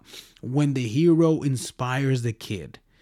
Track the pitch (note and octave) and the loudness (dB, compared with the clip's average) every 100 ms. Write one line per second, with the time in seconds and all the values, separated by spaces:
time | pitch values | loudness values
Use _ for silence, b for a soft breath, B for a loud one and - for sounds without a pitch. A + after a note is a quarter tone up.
0 | B B B B A2+ C3+ D3 C3 A#2+ A#2 | B B B B -4 0 2 0 -2 2
1 | E3+ D#3+ E3 D#3 C#3+ B2+ - - B2 C3 | 4 4 4 2 0 -4 -6 -6 -4 -2
2 | C3+ C3 A#2+ A2 - G2+ C#2 - _ b | 0 0 -2 -6 -8 -8 -10 -18 _ b